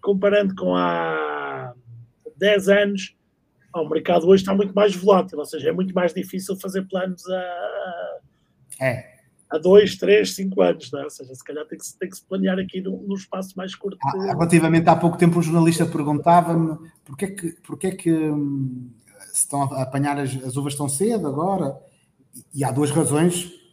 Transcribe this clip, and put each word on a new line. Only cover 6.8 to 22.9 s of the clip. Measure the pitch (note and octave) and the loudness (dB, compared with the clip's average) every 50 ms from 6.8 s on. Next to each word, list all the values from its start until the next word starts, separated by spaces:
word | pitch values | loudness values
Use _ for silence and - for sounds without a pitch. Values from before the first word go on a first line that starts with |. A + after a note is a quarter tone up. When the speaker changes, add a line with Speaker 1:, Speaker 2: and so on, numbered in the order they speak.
| F#3+ | -8
Speaker 1:
planos | F#3+ - F#3 F#3 F#3 F3+ F3 - | -6 -6 -6 -4 -6 -8 -10 -8
a, | F#3 F#3 F#3 F3+ F3+ F3 F3 F#3 G#3 - - - F#3 F3 E3+ - - - - _ _ _ _ _ _ _ _ _ _ - - | -8 -6 -6 -6 -6 -8 -8 -8 -8 -8 -8 -10 -10 -10 -10 -10 -10 -12 -14 _ _ _ _ _ _ _ _ _ _ -12 -4
Speaker 2:
É. | C3+ C3 B2 - - - _ _ _ _ _ _ _ _ | -2 -2 -2 -4 -10 -16 _ _ _ _ _ _ _ _
Speaker 1:
a | - D#3 | -6 -2
dois, | D3+ F3+ F#3+ G#3 G#3+ G3 - | 4 8 8 8 8 8 2
três, | - - F3+ G3+ G#3+ G3+ F#3+ - | -4 2 4 4 4 4 0 -4
cinco | - G3 F#3+ F#3+ G3 - | -6 -6 -6 0 2 2
anos, | - E2+ - - - - | 2 2 0 -6 -12 -10
não | C#3+ | -10
é? | C#3 | -10
Ou | D3 | -10
seja, | - - C#3+ B2 C3 | -12 -16 -18 -18 -18
se | C3 - | -20 -16
calhar | - C#3 D3+ D#3 | -12 -12 -12 -10
tem | _ - - | _ -14 -14
que | - | -14
se, | - - _ | -16 -12 _
tem | - F#3 | -12 -12
que | F#3 | -12
se | - _ | -16 _
planear | _ F#3+ F#3+ - F#3+ F#3+ F#3+ | _ -6 -2 -2 0 0 -2
aqui | F#3+ F#3 - F#3+ | -4 -6 -8 -10
num, | F#3 F#3+ - F#3 F#3+ | -8 -8 -8 -8 -8
num | G3+ G3 | -8 -8
espaço | G3 - _ - F#3 F#3+ F#3+ - | -8 -8 _ -10 -10 -10 -10 -10
mais | F#3 F#3 F#3+ F#3+ | -12 -12 -12 -12
curto | - - G3+ G3 - - | -10 -10 -10 -10 -6 -6
Speaker 2:
Há, | C#3 D#3+ | -6 -4
Speaker 1:
de | F#3+ F#3+ | -4 -4
Speaker 2:
relativamente | G3 E3+ - E3+ E3+ F3 E3+ D#3+ D#3+ E3 E3 E3 F3 | -4 -2 0 0 4 4 4 6 6 4 4 6 4
há | E3 | 4
pouco | E3 E3+ E3+ E3+ | 4 4 0 2
tempo, | - F3 F3 E3+ F3 | 4 2 4 4 2
um | E3 | 0
jornalista | D#3 D#3+ E3+ E3 E3 E3+ - E3+ | 2 2 2 4 4 2 2 -2
perguntava-me | - - D#3 D3 D3 D3+ D3 C#3+ F3 E3+ F3 E3+ - E3+ E3 E3 D#3+ D#3 D#3 - - _ _ _ | -2 -2 -4 -2 -2 -2 0 4 6 6 6 6 4 0 0 0 0 -2 -6 -12 -20 _ _ _
porquê | - C#3 - G3+ | -20 -10 -8 -8
é | F#3+ | -8
que, | G3 G3 F3 E3 E3 _ _ | -8 -8 -10 -10 -10 _ _
porquê | - - C#3 - F#3+ | -14 -14 -6 -4 -4
é | F#3+ | -4
que, | F#3+ - E3 E3 | -2 0 2 2
hum, | D#3+ D#3 D#3 D3 D3 D3 C#3+ C#3 C#3 C3+ C3 B2 B2+ B2 A#2+ A#2 _ _ _ _ - - - - | 2 2 0 0 -2 -2 -2 -2 -2 -4 -4 -6 -8 -12 -16 -18 _ _ _ _ -20 -20 -10 -4
se | - - | -4 -4
estão | - - C#3+ C#3+ | -2 -2 -4 -2
a | C3+ A#2+ C3 C3 | -2 -2 -4 -6
apanhar | B2+ - C#3 C#3+ D3 C#3+ C#3 | -4 -2 -2 0 0 0 -2
as, | C#3+ C3 A#2+ C3+ B2+ | -4 -4 -6 -6 -8
as | C3 A#2 | -6 -6
uvas | C#3 C#3 C#3+ C#3 | -4 -4 -4 -4
tão | C#3 D3 C3+ | -4 -4 -4
cedo | - - F#3+ A3 A#3+ A3 E3+ | -2 0 0 0 0 0 -2
agora, | D3 C3 C#3+ D#3+ F#3 G3 F#3 E3 C#3 C3+ - - - _ _ _ _ _ _ _ _ _ | -4 -4 -2 -2 -2 -2 -2 -2 -4 -6 -8 -16 -20 _ _ _ _ _ _ _ _ _
e, | - - _ - C#3+ | -20 -20 _ -6 -4
e | C#3 | -2
há | B2 | -2
duas | B2 C3+ D3 C#3 | 0 0 0 0